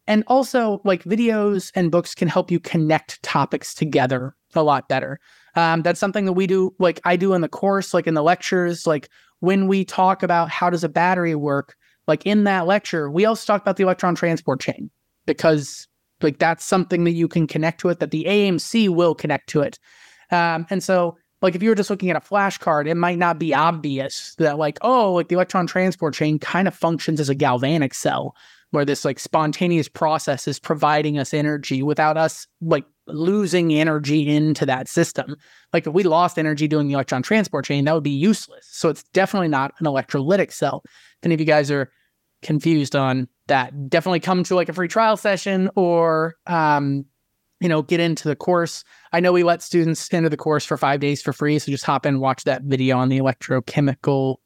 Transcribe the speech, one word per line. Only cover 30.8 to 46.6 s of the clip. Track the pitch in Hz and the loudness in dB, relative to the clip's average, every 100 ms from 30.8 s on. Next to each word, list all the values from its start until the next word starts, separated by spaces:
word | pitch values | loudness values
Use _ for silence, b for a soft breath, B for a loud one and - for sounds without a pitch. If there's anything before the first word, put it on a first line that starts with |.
| 151 156 151 147 | 2 2 0 -2
us | 165 | -2
energy | 151 147 147 - 135 | -2 -2 -4 -4 -2
without | 143 151 156 156 | 0 0 0 2
us, | 160 - - _ | -2 -2 -18 _
like, | 165 151 - _ - | -2 -2 -2 _ -12
losing | 151 170 208 185 180 165 | -2 0 0 2 2 2
energy | 151 160 151 139 151 147 | 2 2 0 0 0 2
into | 151 156 143 139 | 2 2 0 0
that | 127 - | -2 -2
system. | - 170 - 131 151 b b b | 0 0 -4 -10 -14 b b b
Like, | 170 160 | -4 0
if | |
we | 170 | 0
lost | 185 160 175 - | 2 2 2 0
energy | 156 147 151 | -2 0 0
doing | 151 143 | 0 0
the | |
electron | 139 131 131 | -2 -2 -4
transport | - 220 202 147 - | 0 0 0 -4 -2
chain, | 143 143 | 0 2
that | |
would | 160 | 0
be | 147 | 0
useless. | 139 190 - - - - | 0 0 0 -6 -20 -20
So | - 170 | -2 -2
it's | - - | -2 -2
definitely | 180 190 202 170 | 0 0 0 0
not | 139 139 - | -2 -2 -4
an | 156 | -2
electrolytic | 135 - 143 135 190 156 | -2 -2 -4 0 0 0
cell. | - 143 135 | -2 -4 -4
If | - _ - _ 170 | -12 _ -20 _ -2
any | 160 | 0
of | |
you | 156 | 2
guys | 151 143 | 2 2
are | 143 131 _ _ _ _ _ | -2 -4 _ _ _ _ _
confused | - 151 165 156 135 143 | -4 0 2 2 0 0
on | 135 131 127 _ - | 0 -2 -6 _ -2
that, | 135 123 143 135 | 0 0 -8 -2
definitely | 170 185 170 | -2 0 -2
come | - 180 | 0 -2
to, | 175 185 | 0 0
like, | 170 | 0
a | |
free | 165 170 | -4 -2
trial | 220 220 214 | 2 2 2
session | 214 190 202 190 190 196 | 0 -2 -2 0 0 0
or, | 175 170 165 160 165 - - | 2 2 2 0 -2 -6 -4
um, | 170 | 0